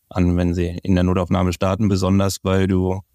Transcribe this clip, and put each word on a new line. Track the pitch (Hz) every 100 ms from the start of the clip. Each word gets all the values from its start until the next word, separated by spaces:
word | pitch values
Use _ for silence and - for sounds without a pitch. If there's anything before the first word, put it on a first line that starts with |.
| -
an, | 92 90 87
wenn | 90
sie | 87 85 87
in | -
der | 90
Notaufnahme | 90 92 90 95 92
starten, | 85 95 98 107
besonders | 95 95 98 98 -
weil | 95 95 95
du | 92 92 95 -